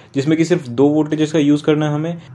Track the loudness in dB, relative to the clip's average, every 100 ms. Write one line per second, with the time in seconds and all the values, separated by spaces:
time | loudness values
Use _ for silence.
0 | -8 -4 0 0 2 0 -2 0 2 2
1 | 0 -2 0 0 2 2 2 0 0 -2
2 | -4 -8 -8